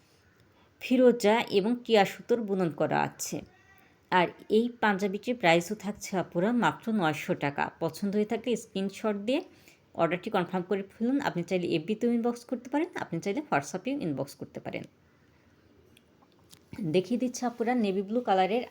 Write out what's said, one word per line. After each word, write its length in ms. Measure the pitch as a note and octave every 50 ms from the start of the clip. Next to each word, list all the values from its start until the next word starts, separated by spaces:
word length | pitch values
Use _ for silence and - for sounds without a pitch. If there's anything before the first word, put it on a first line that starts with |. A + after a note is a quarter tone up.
| _ _ _ _ _ _ _ _ _ _ _ _ _ _ _ -
ফিরোজা 640 | - - B3+ B3 B3+ B3 A#3 A#3+ - G#3 A3 A#3+
এবং 340 | G#3+ - - G3+ F#3 A3+ B3 A#3+ -
টিয়া 220 | A3+ A3+ G3+ F#3+
সুতোর 360 | F#3+ - - - - A#3+ A#3
বুনন 280 | A3 G3 G3 F#3+ F3+ D#3+
করা 300 | C#3+ - D#3 C#3 D3 D3
আছে। 400 | D3 C#3+ - - - - - - - - _ _ _ _ - - _ _ _ _ _ -
আর 160 | F3+ F#3 E3+ - - - - -
এই 200 | G#3 A3 A#3+ A#3+ A#3+ -
পাঞ্জাবিটির 540 | A3+ G#3 G3 F3+ G#3 G3 G3 G#3 - B3 B3
প্রাইসও 400 | A#3+ F#3 E3 E3 F3 F3 - G#3+
থাকছে 420 | - F#3+ G3+ G#3 - - - G3
আপুরা 340 | F3 D#3 - - F3 F#3 A3+
মাত্র 400 | B3 A#3 F#3 D3+ - - - A#3
নয়শো 440 | A3 G#3 E3+ D#3 D3+ - - - F3
টাকা। 360 | - D3 C#3+ C#3+ - - - - -
পছন্দ 360 | E3 E3 E3 - G3+ G3 F#3+
হয়ে 100 | G#3 G#3
থাকলে 300 | G#3+ A#3 A3+ - B3 A3
স্ক্রিনশট 600 | A3+ - - - F#3+ F#3+ G3 - - - G#3+ G3+
দিয়ে 260 | G3+ G3+ A#3 C4+ E4 - - - - - - - _ _ _ -
অর্ডারটি 360 | - E3+ D#3 F3 F3 - A3
কনফার্ম 340 | G#3+ F#3 F3 - F#3 F#3 F3
করে 200 | - G#3 G3 G3
ফেলুন। 380 | - - - A3+ B3 C#4 C#4+
আপনি 220 | - E3+ E3+ F3 E3+
চাইলে 240 | - F#3+ F3+ E3+
এফবিতেও 440 | - E3+ E3 D#3+ - G#3+ G#3+ A#3+ A#3+
ইনবক্স 340 | A#3+ A#3 A3+ A#3+ A#3+ - -
করতে 240 | - B3+ B3 - -
পারেন, 180 | - D4 F4 F#4 -
আপনি 240 | G#4 - - E3+ E3
চাইলে 220 | - G3+ G3+ C#4+
WhatsApp-এও 580 | D4+ - D#3 C#3+ C#3+ - - - - B3+ C#4 C#4+
ইনবক্স 360 | - D#3+ C#3 C#3+ C3+ - -
করতে 240 | - C#3+ - - C#3
পারেন। 240 | - - - - - - _ _ _ _ _ _ _ _ _ _ _ _ _ _ _ _ _ _ _ _ _ _ _ _ _ _ _ _ _ _ _ _ - - _ _ - - G3+ D#3
দেখিয়ে 280 | D#3+ F#3 F#3 - B3 A#3
দিচ্ছি 260 | B3+ B3 - - B3+
আপুরা 300 | A#3 A#3+ - A3 A#3 B3
নেভি 260 | B3 G#3 G3 F#3 G3+
ব্লু 200 | F#3+ G3 A3 B3
কালারের 420 | B3 A3 F#3+ F#3 F#3+ F3+ A3 B3+ - -